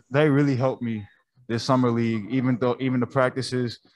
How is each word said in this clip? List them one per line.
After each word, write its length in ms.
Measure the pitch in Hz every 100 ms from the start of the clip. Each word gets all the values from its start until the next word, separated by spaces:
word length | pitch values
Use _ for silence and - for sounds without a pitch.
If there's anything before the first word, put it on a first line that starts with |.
| -
they 180 | 139 156
really 280 | 139 143 123
helped 260 | 131 -
me 240 | 117 107 101 _ _ _ -
this 160 | 117
Summer 260 | - 127 123
League, 400 | 117 113 113 95
even 280 | 131 127 117
though, 160 | 123 117
even 200 | 131 127
the 80 | 120
practices, 720 | 135 127 131 123 127 120 - _